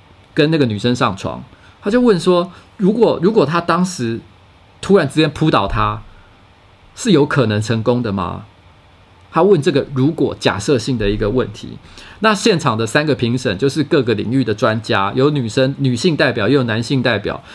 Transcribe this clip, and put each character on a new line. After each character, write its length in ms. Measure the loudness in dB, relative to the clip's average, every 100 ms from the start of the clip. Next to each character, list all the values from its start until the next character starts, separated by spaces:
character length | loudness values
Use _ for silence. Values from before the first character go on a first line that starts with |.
| _ -20 _
跟 160 | 0 2
那 80 | 2
个 80 | 0
女 120 | 0
生 160 | -2
上 220 | 0 -2 -2
床， 260 | -8 -10 -14 -20 -20 _
他 100 | -2
就 120 | 2
问 180 | 4 2
说： 320 | 2 2 0 -8 -20 -2
如 160 | 0
果， 260 | 4 2 2
如 100 | 2
果 140 | 2 2
他 160 | 0
当 200 | -2 0
时 380 | -2 -2 -6 -6 -10 _ _ _ _ _
突 160 | 2 2
然 100 | 2
之 60 |
间 160 | 0 0
扑 200 | 0 0
倒 160 | 2 0
他， 360 | 0 -2 -4 -10 -20 -20 -20 _ _ _ _ -20 -6
是 140 | 2
有 160 | 4 4
可 200 | 2 2
能 140 | 0
成 220 | -2 -2
功 180 | 0 0
的 120 | -2
吗？ 320 | -4 -6 -8 -14 -20 -20 -20 _ _ _ _ -6
他 100 | 0
问 180 | 4 4
这 120 | 2
个 120 | 0 -2 0
如 160 | 0
果 200 | 0 -2 -2
假 180 | -2 -2
设 220 | 0 0
性 180 | 0 -2
的 140 | -2
一 60 | 0
个 120 | 0
问 240 | -2 -4
题， 240 | -8 -16 -16 -20 -20 -20 -2
那 120 | 0
现 240 | 2 2 2
场 220 | 0 0
的 80 | 0
三 180 | 0
个 80 | 0
评 240 | 0 0 -2
审 220 | -2 0
就 100 | 0
是 140 | 0
各 180 | 0 0
个 100 | 0
领 160 | -2 -2
域 140 | -2
的 100 | -2
专 260 | 0 0 -2
家， 320 | -2 -2 0 0
有 120 | 0
女 180 | 0 -2
生、 260 | 0 0 0
女 180 | -2 0
性 200 | 0 0
代 140 | 0
表， 160 | 0 0
也 80 |
有 80 | 2
男 180 | 0 -2
性 220 | -2 0
代 160 | 0 -2
表， 240 | -2 -8 -12